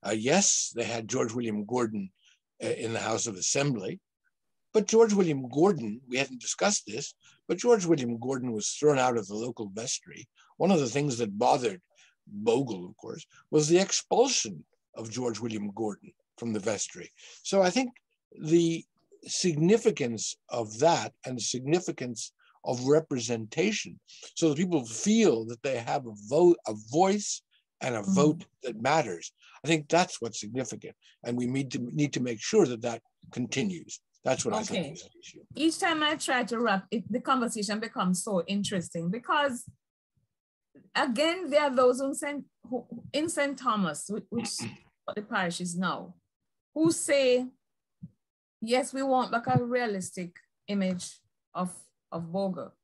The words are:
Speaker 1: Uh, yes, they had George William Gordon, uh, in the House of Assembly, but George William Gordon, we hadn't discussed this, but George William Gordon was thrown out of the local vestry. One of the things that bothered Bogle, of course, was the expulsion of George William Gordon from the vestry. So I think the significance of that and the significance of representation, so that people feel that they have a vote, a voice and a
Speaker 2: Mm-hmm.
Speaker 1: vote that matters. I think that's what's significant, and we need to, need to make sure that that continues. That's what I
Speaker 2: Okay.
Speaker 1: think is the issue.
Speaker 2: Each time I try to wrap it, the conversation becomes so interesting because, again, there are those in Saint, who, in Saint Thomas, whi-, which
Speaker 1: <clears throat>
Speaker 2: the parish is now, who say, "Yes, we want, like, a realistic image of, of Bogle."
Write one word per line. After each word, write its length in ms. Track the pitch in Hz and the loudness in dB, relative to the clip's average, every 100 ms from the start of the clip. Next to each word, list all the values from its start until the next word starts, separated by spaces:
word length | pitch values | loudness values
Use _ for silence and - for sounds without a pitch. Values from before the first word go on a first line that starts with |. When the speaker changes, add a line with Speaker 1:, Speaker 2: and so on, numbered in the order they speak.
| - | -2
Speaker 1:
Uh, 60 | |
yes, 600 | 110 113 175 202 - - 113 | -2 2 4 4 2 -2 -4
they 80 | |
had 240 | 110 117 110 | -4 -4 -4
George 240 | 127 127 | -2 -2
William 320 | 117 117 104 104 | -2 -4 -4 -2
Gordon, 460 | 123 117 107 95 _ _ _ _ _ | 0 0 -2 -8 _ _ _ _ _
uh, 40 | - | -6
in 260 | 120 113 | -4 -4
the 60 | 113 | -4
House 260 | 104 117 120 | -2 -2 -2
of 100 | 95 | -4
Assembly, 640 | - 139 143 120 98 - _ _ _ _ _ _ _ | -2 0 0 0 -6 -10 _ _ _ _ _ _ _
but 140 | 220 208 | 0 4
George 260 | 220 226 | 6 6
William 360 | 202 180 139 127 | 6 2 2 -2
Gordon, 500 | 131 180 175 117 110 135 | 4 4 4 -2 -8 -4
we 100 | 127 | -2
hadn't 220 | 135 131 | -2 -4
discussed 420 | - - 190 208 - | -8 0 0 0 -4
this, 280 | 104 147 - - _ _ | -8 -10 -14 -20 _ _
but 100 | 175 | -2
George 280 | 240 233 170 | 4 4 6
William 320 | 160 123 117 | 2 2 -4
Gordon 320 | 123 135 123 | -4 -4 -2
was 160 | 110 101 | -4 -4
thrown 300 | - 147 139 | 2 4 6
out 180 | 127 117 | 4 2
of 100 | 95 | -2
the 60 | 104 | -6
local 340 | 120 120 104 | -6 -6 -10
vestry. 540 | 98 110 - - - 113 _ _ _ | -8 -6 -6 -8 -20 -20 _ _ _
One 120 | 165 | 4
of 80 | 185 | 4
the 80 | 131 | 4
things 300 | 123 147 117 | 0 0 0
that 200 | 113 101 | -2 2
bothered 440 | 120 139 123 92 _ _ _ _ _ | 2 4 2 -4 _ _ _ _ _
Bogle, 580 | 101 107 117 139 98 90 | -4 2 2 0 -6 -10
of 80 | - | -14
course, 280 | - 165 - - _ | -14 -14 -16 -20 _
was 160 | 151 151 | 2 6
the 120 | 170 | 4
expulsion 840 | 190 - - 180 262 233 - 170 - _ _ - | 4 0 0 4 4 4 -2 -8 -16 _ _ -14
of 140 | 113 | -10
George 280 | 110 123 107 | -4 -4 -4
William 320 | 117 107 104 | -6 -4 -6
Gordon 400 | 101 110 101 - _ _ _ | -4 -6 -6 -16 _ _ _
from 160 | 117 | -4
the 60 | 107 | -4
vestry. 520 | 98 101 - 90 85 _ - - | -2 -4 -4 -10 -18 _ -20 -16
So 180 | - 196 | -2 2
I 80 | 180 | 4
think 200 | 185 262 - _ _ _ - | 2 -2 -6 _ _ _ -10
the 440 | 156 170 165 165 - _ _ _ | 4 4 4 0 -6 _ _ _
significance 1120 | - - 185 147 165 226 233 160 127 113 - - _ | -10 -2 0 2 4 6 4 0 -4 -4 -6 -10 _
of 280 | 120 110 107 | -6 -6 2
that 340 | 151 160 113 _ - | 4 4 0 _ -10
and 120 | 127 | -6
the 40 | |
significance 880 | 104 123 131 170 180 151 127 117 - _ _ _ - | -4 -4 0 0 0 -8 -8 -8 -12 _ _ _ -6
of 200 | 123 127 | -4 4
representation, 1120 | 151 156 135 113 117 110 - 190 208 - - _ - - - | 4 4 -6 -2 -4 -4 -2 0 0 -6 -14 _ -20 -16 0
so 140 | 165 | 2
that 80 | 143 | 2
people 280 | 185 170 117 | 2 0 -2
feel 600 | 113 202 220 208 117 113 | -4 2 4 6 4 0
that 160 | 117 | -6
they 140 | 143 127 | -4 -4
have 280 | 117 143 123 | -2 -4 -4
a 80 | 104 104 | -14 -2
vote, 280 | 143 175 170 - | 6 6 6 2
a 60 | 107 107 | -8 -2
voice 500 | 143 190 208 202 - _ _ _ _ | 2 4 2 -2 -8 _ _ _ _
and 140 | 131 117 | -4 -4
a 60 | |
Speaker 2:
Mm-hmm. 120 | 101 | 0
Speaker 1:
vote 320 | 98 147 165 - _ | 4 4 4 -6 _
that 180 | 127 110 | -10 -4
matters. 500 | 120 156 120 85 - _ - - | 2 2 2 -4 -10 _ -20 -12
I 40 | 135 | 0
think 200 | 160 147 | 0 2
that's 320 | 160 180 - | 2 2 -2
what's 180 | 117 104 | -8 -8
significant, 560 | 104 120 127 110 - - _ _ | -8 -6 -6 -8 -14 -20 _ _
and 140 | 120 123 | -6 -2
we 80 | 123 | -2
need 260 | 135 135 | -2 -4
to, 80 | 127 120 | -6 -6
need 200 | 151 147 | -2 0
to 60 | 143 | 0
make 200 | 123 113 | -4 -4
sure 240 | - 220 160 | 0 4 4
that 160 | 120 | 2
that 200 | 120 117 _ _ - | -4 -6 _ _ -14
continues. 680 | - 123 135 110 87 - - _ _ | -6 -4 -2 -2 -4 -10 -18 _ _
That's 200 | 131 131 127 | -2 0 0
what 100 | 110 | -2
I 60 | |
Speaker 2:
Okay. 200 | 110 - | -4 -4
Speaker 1:
think 140 | 151 160 | -6 -10
is 80 | |
the 60 | - _ | -18 _
issue. 180 | - - - - | -20 -20 -20 -2
Speaker 2:
Each 220 | 311 320 | -2 0
time 220 | 381 320 | 0 0
I 140 | 302 302 | 0 -2
try 280 | - - 196 | -2 -2 -2
to 140 | 233 | 0
wrap 260 | 233 190 - | 2 0 0
it, 140 | - 185 | -6 -4
the 80 | 233 | -6
conversation 600 | 240 262 233 233 202 214 | 0 0 0 -2 -4 -4
becomes 440 | 220 262 185 180 | -4 -2 0 0
so 200 | - 196 - | 0 -2 -2
interesting 640 | 202 196 196 165 170 170 | -2 -2 -4 -4 -6 -4
because, 540 | 220 247 320 285 240 - - _ _ _ _ _ _ _ _ _ - - - | -6 -2 0 0 -2 -10 -20 _ _ _ _ _ _ _ _ _ -20 -8 -2
again, 540 | 277 226 311 349 339 | 0 2 0 0 2
there 120 | 294 | 2
are 120 | 294 254 | 4 4
those 240 | 254 254 | 4 4
in 140 | 277 294 | -2 -4
Saint, 300 | 294 294 269 _ - | -6 -6 -10 _ -8
who, 180 | 240 - 240 - | -8 -8 -16 -6
in 160 | 277 320 | -2 -2
Saint 280 | 320 285 277 | 0 -2 -2
Thomas, 480 | 254 214 180 147 - | 0 2 0 -2 -6
whi-, 160 | 208 - | -8 -6
which 280 | 233 233 - 113 - | -6 -4 -6 -8 -10
Speaker 1:
<clears throat> 320 | _ _ - - | _ _ -10 -8
Speaker 2:
the 60 | |
parish 400 | 208 220 180 170 | -4 -2 -2 -2
is 160 | 180 170 | -6 -4
now, 380 | 180 139 - - _ _ _ _ _ | -2 -4 -8 -18 _ _ _ _ _
who 180 | - 320 | 0 2
say, 540 | 330 - 285 262 247 254 - _ _ _ _ - _ _ _ _ _ | 2 2 4 4 4 2 -10 _ _ _ _ -20 _ _ _ _ _
"Yes, 320 | 220 247 277 | 0 0 0
we 100 | 269 | -4
want, 280 | 269 254 214 | 0 2 2
like, 140 | 233 240 | -2 2
a 160 | 254 | 0
realistic 720 | 240 247 240 196 175 - 175 - _ _ _ | 2 -2 -2 -4 -6 -10 -12 -12 _ _ _
image 520 | 202 185 180 - - _ _ _ | -2 0 -2 -8 -16 _ _ _
of, 160 | 170 180 - - _ _ | -6 -6 -8 -20 _ _
of 200 | 165 165 | -12 -6
Bogle." 420 | 180 196 170 95 _ | -4 -4 -4 -10 _